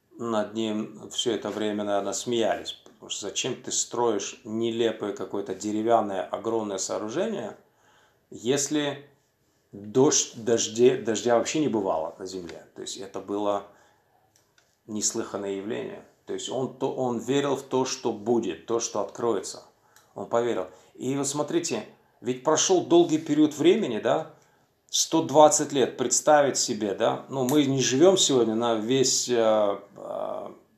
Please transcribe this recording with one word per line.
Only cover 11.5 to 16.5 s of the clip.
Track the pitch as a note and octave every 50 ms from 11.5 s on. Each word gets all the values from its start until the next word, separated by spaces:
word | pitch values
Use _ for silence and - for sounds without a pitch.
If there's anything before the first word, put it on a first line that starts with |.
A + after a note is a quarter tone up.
| - D#3
не | D3+ A#2+
бывало | A2 G#2+ F#2+ F#2 E2 D#2+ D#2+ E2+ - -
на | F#2+
земле? | F2+ F#2 F#2 F2 D#2+ D#2+ D#2 - - -
То | -
есть | F#2+ - - -
это | G2 F#2+ - G2
было | F#2+ G2+ G2+ G#2 G#2 G2+ G2+ G2 G2+ - - _ _ _ _ _ _ _ _ _ _ _ _ _ _ _ _ _ _ _ _ _ _
неслыханное | - G#2+ G#2 G#2+ - - A2+ G#2 - - G2+ G2+ G2
явление. | G2 G2 G2 A2 B2 A#2+ G#2+ - G2+ G#2 - - _ _ _
То | G2+ G2
есть | F#2 -
он, | -